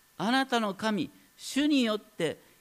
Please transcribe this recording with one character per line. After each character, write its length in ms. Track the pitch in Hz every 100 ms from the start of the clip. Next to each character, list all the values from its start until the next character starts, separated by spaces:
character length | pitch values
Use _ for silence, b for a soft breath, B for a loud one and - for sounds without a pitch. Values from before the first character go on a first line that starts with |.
| _ -
あ 140 | 190
な 140 | 262 262
た 160 | 240
の 140 | 214 190
神、 360 | 220 202 - B B B
主 320 | - 262 294
に 160 | 285
よ 120 | 233 214
っ 40 |
て 380 | - - 160 - b b